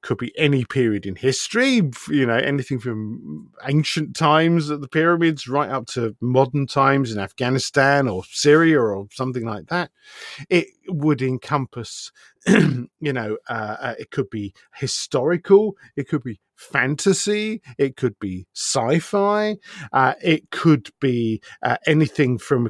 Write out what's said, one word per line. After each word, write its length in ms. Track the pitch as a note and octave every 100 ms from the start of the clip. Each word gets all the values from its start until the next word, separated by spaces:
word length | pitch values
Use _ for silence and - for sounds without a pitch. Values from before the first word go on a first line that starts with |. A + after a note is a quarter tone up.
could 160 | - G#2+
be 200 | A#2+ -
any 260 | D3+ C#3
period 420 | A#2+ C3+ A#2 G2+ G2
in 100 | F2+
history, 640 | C3 - - A3+ C4+ A#3+
f-, 280 | D3 - -
you 180 | D3 A#2+
know, 120 | A#2
anything 420 | C3+ C#3 - B2+
from 720 | B2 G#2+ G#2+ A#2+ - D2+ - - C#3
ancient 500 | D3+ D3 D#3+ D3 -
times 540 | D#3 D#3 E3 E3+ D3
at 100 | D3
the 80 | C3+
pyramids 600 | D#3 E3+ E3+ E3 D3 B2
right 220 | C#3+ A2+
up 180 | C3 B2
to 280 | B2 A2+ G#2+
modern 460 | A#2+ B2+ B2+ C#3+ C3+
times 440 | C#3 C3+ C#3 A#2+
in 80 | G#2
Afghanistan 880 | F#2+ - B2 C3 - C#3+ C3+ C#3+ C3
or 160 | F#2 -
Syria 500 | - D3 D3+ E3 D3
or 280 | A2 G2 G2+
something 340 | - C3 B2 A2+
like 220 | G#2 -
that. 240 | F3 D#3 _ - - - - -
It 180 | F3+ - _ -
would 340 | D#3+ D3+ B2+
encompass, 920 | C3 B2+ - D3 B2+ A#2+ A2 - - _ _
<clears throat> 180 | _ -
you 400 | G3 D3+ B2 A#2+ -
know, 360 | D3+ B2+ G#2+ G#2+ -
uh, 260 | A#2 G#2+ G#2+
uh, 140 | B2+ A2+
it 120 | -
could 180 | - -
be 240 | A2 G2+ _ _ -
historical, 1000 | C3 - - C3+ C#3+ F3 - G3 G#3+ - - -
it 120 | C3
could 160 | C#3+
be 160 | B2+ G2+ _ _
fantasy, 1080 | - C3+ B2+ D3 G3 F3+ G#3 G#3 G#3+ A3 - B2
it 180 | C#3 -
could 220 | B2 -
be 280 | G2 F#2 - -
sci-fi, 1040 | - C3+ A#2 E3 - G3+ G3+ G#3 G#3+ G#3 - F#3+ C3
uh, 200 | C3 C3 -
it 260 | F3 D#3 -
could 400 | - E3 C#3 - -
be, 400 | C3+ A#2+ A2+ G#2+ - -
uh, 160 | A#2+ A#2+ -
anything 540 | D#3 D3+ - C3 A#2+
from 280 | - B2+